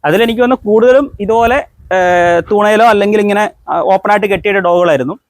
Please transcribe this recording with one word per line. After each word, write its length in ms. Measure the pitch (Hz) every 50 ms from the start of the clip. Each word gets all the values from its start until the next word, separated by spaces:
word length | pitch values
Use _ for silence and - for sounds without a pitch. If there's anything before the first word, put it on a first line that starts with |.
| -
അതിലെനിക്ക് 360 | 147 160 202 233 233 233 220
വന്ന് 160 | 247 240 262
കൂടുതലും 560 | 247 - 202 214 226 233 247 254 269 294 277 - -
ഇതുപോലെ, 460 | 202 196 220 226 233 233 247 277 - _ _ _ - - 185
ഏ, 460 | 185 180 180 180 175 175 175 170 170
തൂണയിലോ 460 | 165 - 214 208 208 208 214 214 226
അല്ലെങ്കിൽ 340 | 233 214 202 202 208 208 214
ഇങ്ങനെ, 300 | 202 208 202 202 208 - - _ _ 175
ആ, 120 | - 170
ഓപ്പൺ 300 | - - 190 190 - 202
ആയിട്ട് 160 | 208 208 196
കെട്ടിയിട്ട 320 | 202 202 185 - 208 196 196
ഡോഗുകളായിരുന്നു. 600 | 185 175 175 180 175 170 156 135 127 135 190 _ _